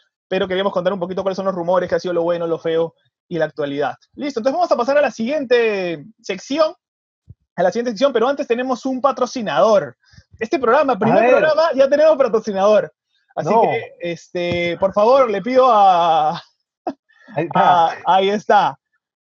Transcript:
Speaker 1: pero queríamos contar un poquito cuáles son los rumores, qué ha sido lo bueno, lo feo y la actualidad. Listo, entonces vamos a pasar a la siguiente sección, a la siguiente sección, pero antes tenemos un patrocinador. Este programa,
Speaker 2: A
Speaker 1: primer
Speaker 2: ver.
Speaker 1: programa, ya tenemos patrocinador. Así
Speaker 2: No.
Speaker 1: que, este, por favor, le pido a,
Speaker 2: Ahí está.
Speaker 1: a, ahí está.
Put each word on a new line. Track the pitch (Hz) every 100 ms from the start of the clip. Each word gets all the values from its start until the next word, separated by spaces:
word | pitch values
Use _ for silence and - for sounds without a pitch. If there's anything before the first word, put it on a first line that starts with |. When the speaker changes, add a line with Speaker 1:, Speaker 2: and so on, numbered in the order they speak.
| _ _ _
Speaker 1:
pero | 190 190
queríamos | 185 196
contar | 185 180
un | 196
poquito | 180 185
cuáles | 190 190
son | 190
los | 180
rumores, | 170 185 180
qué | 170
ha |
sido | 180 170
lo |
bueno, | 170 170 170
lo | 156
feo | 165 165 165 - _ _ _
y | 170
la | 151
actualidad. | 151 143 139 135 - _ -
Listo, | 285 233
entonces | 247 320
vamos | 339
a | 262
pasar | 240 285
a |
la | 269
siguiente | - 226 302 247 240 226 202 180 156 - _
sección, | - 190 - 294 320 359 _ _ _ _ _ - _ -
a |
la | 180
siguiente | 226 247
sección, | 190 277
pero | 262 269
antes | 285 285
tenemos | 240 262 240 262
un | 262
patrocinador. | 269 - 247 262 196 147 208 202 139 - _ - _ -
Este | 220 320
programa, | 277 277 285
Speaker 2:
A | 196
Speaker 1:
primer | 220 -
Speaker 2:
ver. | 240
Speaker 1:
programa, | 277 311 302 320
ya | 269 269
tenemos | 294 311 285
patrocinador. | 247 220 220 190 202 208 151 - _ _ _ -
Así | 156
Speaker 2:
No. | 220
Speaker 1:
que, | 185 120 - -
este, | 175 165 - 180 175 175 175 165
por | 190
favor, | 208 220 269 240
le | 196
pido | 202 254 254
a, | 214 196 175 170 160 156 170 - _ _ _ - - _ _ - 202
Speaker 2:
Ahí | 165
está. | - 196 175 165
Speaker 1:
a, | - 190
ahí | 185 196
está. | 208 - 208 156 139 _ _ _ _